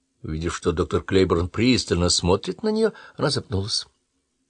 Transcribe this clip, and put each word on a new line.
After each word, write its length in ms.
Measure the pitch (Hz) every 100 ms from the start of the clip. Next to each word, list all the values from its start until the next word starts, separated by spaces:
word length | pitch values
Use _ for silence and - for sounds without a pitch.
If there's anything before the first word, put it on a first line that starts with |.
| _ _
Увидев, 320 | 71 78 85 -
что 160 | 87
доктор 280 | 82 82 90
Клейборн 480 | - 95 95 85 87
пристально 600 | - 123 110 - 87 87
смотрит 560 | - 87 98 - 170
на 60 | 214
нее, 200 | 220 220 - - -
она 140 | 143
запнулась. 560 | 123 - 95 104 - - _ _ _ _ _